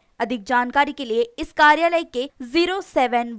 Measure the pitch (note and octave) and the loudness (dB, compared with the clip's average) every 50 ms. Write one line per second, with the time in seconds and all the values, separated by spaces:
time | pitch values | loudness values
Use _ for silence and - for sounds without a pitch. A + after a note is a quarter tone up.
0 | _ _ _ - A#3+ G#3 B3+ A3+ G3 - B3+ B3 B3 B3 - C#4+ C#4+ C#4 C#4+ - | _ _ _ -6 -6 -4 -4 -6 -4 -2 -2 0 0 0 2 0 0 0 -2 -8
1 | C4+ A#3 A3 A#3 A#3 - - - D#4+ - - - D4+ D4 D4+ D#4 E4+ E4+ E4+ E4+ | -6 -4 -2 -2 -2 -2 -6 -8 -10 -6 2 4 6 6 6 6 2 2 0 0
2 | E4+ E4+ - A#3+ C4 C#4+ - - B3+ A#3 B3+ E4+ F4 F4+ F#4+ G4 - - - D4+ | -2 -4 -6 -6 -6 -6 -10 -14 -10 -2 0 0 0 0 -2 -4 -8 -4 0 0
3 | B3+ A#3 A#3+ A#3+ A#3+ A#3 A#3 | 0 2 0 -2 -2 -4 -4